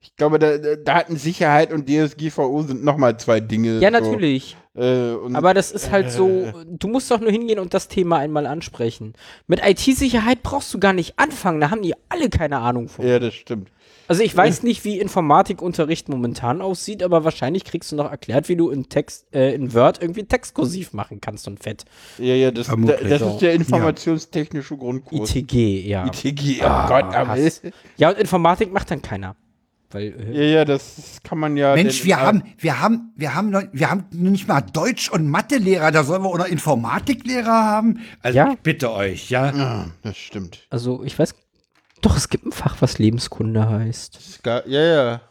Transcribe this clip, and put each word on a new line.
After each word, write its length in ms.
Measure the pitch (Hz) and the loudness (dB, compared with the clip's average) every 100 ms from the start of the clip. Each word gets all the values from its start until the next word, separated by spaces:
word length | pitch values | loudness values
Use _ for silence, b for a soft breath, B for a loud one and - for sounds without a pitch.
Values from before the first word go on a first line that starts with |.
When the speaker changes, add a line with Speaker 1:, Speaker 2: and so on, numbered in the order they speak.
Speaker 1:
ich 120 | - - | -20 -2
glaube, 240 | 147 156 | 2 4
da, 180 | 151 147 | 4 2
da, 180 | 151 151 | -2 -2
Datensicherheit 960 | 147 160 165 165 147 180 165 147 160 | 2 0 0 -4 -4 0 4 4 4
und 160 | 160 135 | 0 0
D 100 | 147 | 2
S 200 | 151 - | 2 -2
G 120 | 156 | -6
V 180 | - 135 | -2 -2
O 140 | 143 | -2
sind 200 | 156 127 | -4 -2
noch 140 | 147 147 | 0 2
mal 200 | 127 113 | 2 0
zwei 220 | - 113 | 0 0
Dinge, 400 | 110 110 113 113 | 0 -2 0 2
Speaker 2:
Ja, 120 | 190 | 4
Speaker 1:
so. 80 | 233 | 4
Speaker 2:
natürlich. 580 | 220 214 165 131 - - _ | 0 0 0 -2 -6 -20 _
Speaker 1:
Äh, 380 | - 123 127 120 | -4 0 0 -2
und 240 | 117 123 127 | -6 -4 2
Speaker 2:
Aber 180 | 170 | 4
das 180 | 185 190 | 4 0
ist 200 | 202 - | -6 0
halt 200 | 196 156 | 0 0
so, 160 | 120 190 | 2 2
Speaker 1:
äh. 240 | 185 185 185 165 | 2 -4 -10 -16
Speaker 2:
du 220 | 175 190 | -8 -2
musst 240 | 247 254 | -2 0
doch 80 | 233 | 0
nur 100 | 226 | 2
hingehen 280 | 214 233 214 | 0 0 -2
und 140 | 180 | -2
das 140 | 196 - | -4 -2
Thema 280 | 196 175 160 | -2 0 0
einmal 260 | 147 151 143 | 0 -2 -4
ansprechen. 680 | 117 - - 117 - 107 - B B - | -6 -10 -6 -6 -6 -16 -18 B B -2
Mit 160 | 170 - | 2 4
I-T-Sicherheit 760 | 185 - 262 269 233 220 254 | 4 2 2 2 2 2 0
brauchst 300 | - 277 - | 0 -6 -6
du 60 | 196 | 0
gar 140 | 196 | 2
nicht 260 | 185 165 - | 2 -2 -2
anfangen, 400 | 285 285 196 156 | -2 0 -2 0
da 100 | 147 | 0
haben 100 | 220 | 0
die 120 | 185 - _ | -4 -6 _
alle 220 | 349 262 | -4 0
keine 300 | - 156 139 | 0 -2 -2
Ahnung 280 | 120 123 113 | -2 -2 -6
von. 180 | - 123 | -4 2
Speaker 1:
Ja, 140 | 123 | 2
das 140 | 120 | 0
stimmt. 360 | - - 117 92 b b b b | -8 -10 -10 -10 b b b b
Speaker 2:
Also 160 | 175 | 2
ich 120 | 214 170 | 2 4
weiß 240 | 196 165 | 4 4
Speaker 1:
Äh. 60 | 240 | -2
Speaker 2:
nicht, 180 | 226 202 | -2 -4
wie 120 | 202 | -4
Informatikunterricht 1080 | 202 - 156 156 190 196 180 170 151 165 - | -4 -2 4 4 4 -4 -6 -4 -2 -4 -6
momentan 540 | 135 120 117 120 151 | -6 -4 -4 -4 -4
aussieht, 420 | 190 185 - 208 | -4 -6 -8 -6
aber 220 | 180 165 160 | 0 2 0
wahrscheinlich 400 | - 127 185 - | -2 -4 -4 -6
kriegst 260 | 170 - | -10 -8
du 60 | 147 | -6
noch 120 | 147 | -6
erklärt, 380 | 147 - 120 160 | -8 -2 -2 0
wie 80 | 175 | 0
du 140 | 165 | 0
in 180 | 139 - | -2 -4
Text, 400 | - 147 - _ 143 | -4 -4 -14 _ 0
äh, 180 | 131 | 0
in 200 | 143 123 | 0 -2
Word 280 | 117 139 - | 4 4 4
irgendwie 220 | 175 196 | -6 -6
Textkursiv 680 | 202 254 - - - 180 180 | -4 -4 -4 -4 -4 -4 -10
machen 260 | 107 - 101 | -10 -10 -10
kannst 280 | - 107 - | -14 -12 -14
und 120 | 101 | -12
fett. 220 | - 107 - B B B | -12 -12 -16 B B B
Speaker 1:
Ja, 160 | 123 | 0
ja, 180 | 131 131 | 4 2
das, 160 | 117 117 | 0 -2
Speaker 3:
Vermutlich. 420 | 113 113 143 104 | 2 4 2 2
Speaker 1:
das 120 | 143 | 2
ist 160 | 110 - | 2 2
der 120 | 175 | 2
Speaker 3:
So. 60 | 165 | 2
Speaker 1:
informationstechnische 1160 | 165 175 165 - - 160 - 160 147 147 135 143 | 2 2 2 0 -2 -2 -4 -6 -6 -8 -10 -10
Grundkurs. 520 | 123 127 - 156 - | -8 -8 -6 -6 -4
Speaker 2:
I 20 | |
T 80 | 135 | -4
G, 380 | 120 123 110 95 95 | 0 2 2 0 -4
ja. 200 | 98 90 | -4 -4
Speaker 1:
I 40 | |
T 200 | - 139 | -4 -6
G, 280 | 143 143 254 | -2 -2 0
oh 40 | - | 0
Speaker 2:
Ah, 220 | - - | 2 2
Speaker 1:
Gott, 260 | - 185 | 2 2
aber 180 | 185 127 110 | -2 0 2
Speaker 2:
Hass. 260 | 156 - 175 b b - | 0 -2 -16 b b 2
Ja, 120 | 156 | 2
und 80 | 202 | 4
Informatik 540 | 202 180 165 185 208 | 0 4 4 2 0
macht 180 | 190 - | -2 -4
dann 120 | 160 | -8
keiner. 340 | - 98 95 98 _ _ _ _ _ | -8 -10 -10 -14 _ _ _ _ _
Weil, 220 | 101 104 - | -10 -10 -10
äh, 120 | 107 143 | -8 0
Speaker 1:
Ja, 200 | 147 156 | 4 4
ja, 60 | 147 | 4
das 540 | 139 - - - - | 0 -2 -20 -20 -20
kann 140 | - 165 | -10 -4
man 200 | 151 147 | -2 2
ja 180 | 139 139 | 4 4
Speaker 3:
Mensch, 220 | 185 131 | 4 2
Speaker 1:
denn 80 | 175 | 0
Speaker 3:
wir 100 | 165 | 2
Speaker 1:
auch 40 | |
Speaker 3:
haben, 220 | 135 214 - - | 4 2 0 -4
wir 220 | 160 127 | -2 0
haben, 300 | 190 233 - - | 0 0 -4 -8
wir 180 | 147 143 | -6 -2
haben 140 | 208 | -2
noch, 140 | 196 196 | -2 -4
wir 160 | 135 143 | -2 -2
haben 160 | 202 170 | -2 -6
nicht 360 | 165 185 196 - | -2 2 2 2
mal 140 | 147 | 0
Deutsch- 480 | 95 160 190 233 - | 0 -2 -2 -2 -4
und 160 | 185 151 | -2 0
Mathelehrer, 640 | 160 220 277 185 185 156 | 0 0 0 2 4 4
da 120 | 156 143 | 4 2
sollen 180 | 185 | 0
wir 60 | 190 | 0
auch 80 | 175 | -2
noch 100 | 180 | -2
Informatiklehrer 1040 | 160 - 127 113 147 - 247 - 254 226 | -2 0 0 0 -4 -2 -4 -2 -4 2
haben? 480 | 226 214 214 226 - B B | 2 4 2 2 0 B B
Also 160 | 123 127 | 0 4
Speaker 2:
Ja. 140 | 208 | 4
Speaker 3:
ich 60 | 254 | 2
bitte 320 | 156 147 123 | -2 -2 -2
euch, 380 | 98 98 87 - | -2 -4 -4 -4
ja. 220 | 123 135 | 0 0
Speaker 1:
Ja, 320 | 139 131 110 85 82 | 0 -2 -4 -8 -10
das 140 | 113 98 | -12 -12
stimmt. 480 | - 107 90 - _ | -12 -12 -12 -16 _
Speaker 2:
Also 340 | 123 120 127 | -6 -4 -6
ich 160 | 135 - | -8 -2
weiß, 160 | 160 - _ _ _ _ _ _ | -2 -4 _ _ _ _ _ _
doch, 160 | - - | 2 2
es 140 | - | 0
gibt 160 | - - | -4 -6
ein 80 | |
Fach, 240 | - - - | -4 -4 0
was 200 | - - | -2 2
Lebenskunde 680 | 110 117 - - 113 110 110 | 2 2 -6 -6 -2 0 2
heißt. 480 | 110 113 117 - - | 0 -2 -6 -14 -20
Speaker 1:
Das 120 | - | -20
ist 140 | - | -8
gar, 220 | 127 117 131 | -4 -4 0
ja, 160 | 139 | 2
ja. 400 | 160 160 123 117 _ | 4 4 2 -2 _